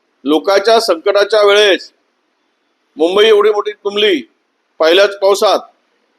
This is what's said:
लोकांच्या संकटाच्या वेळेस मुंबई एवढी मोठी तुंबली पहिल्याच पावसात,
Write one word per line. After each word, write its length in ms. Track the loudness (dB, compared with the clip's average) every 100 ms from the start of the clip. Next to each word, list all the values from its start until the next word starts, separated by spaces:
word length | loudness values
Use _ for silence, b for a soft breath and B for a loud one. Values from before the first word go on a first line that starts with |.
| _ _
लोकांच्या 560 | -2 -2 0 0 2 0
संकटाच्या 640 | 0 -4 -2 -2 0 0
वेळेस 480 | 2 2 2 0 -6 _ _ _ _ _ _ _ _ _ _ -4
मुंबई 300 | -2 2 2
एवढी 240 | 2 2
मोठी 220 | -2 -6
तुंबली 500 | -8 -8 -2 -2 -2 -6 _ _ _ _ -2
पहिल्याच 400 | 0 2 0 0
पावसात, 400 | -2 0 0 -2 -6 _ _ _ _